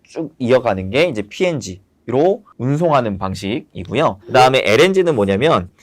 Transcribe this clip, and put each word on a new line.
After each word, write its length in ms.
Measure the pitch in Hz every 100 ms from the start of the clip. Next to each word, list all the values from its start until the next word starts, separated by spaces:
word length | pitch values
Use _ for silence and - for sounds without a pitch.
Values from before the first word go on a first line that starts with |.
쭉 320 | _ - 160 -
이어가는 500 | 120 123 123 98 95
게 140 | 120
이제 180 | 175 110
피엔지로 1200 | 104 - 180 156 98 90 _ _ - 127 170 196 _ -
운송하는 600 | 123 147 170 143 117 95
방식이고요. 1000 | 98 92 98 127 - - 92 113 151 98 -
그다음에 340 | 127 127 131
엘엔지는 500 | - 113 175 190 175
뭐냐면 560 | 135 98 98 151 123 90 _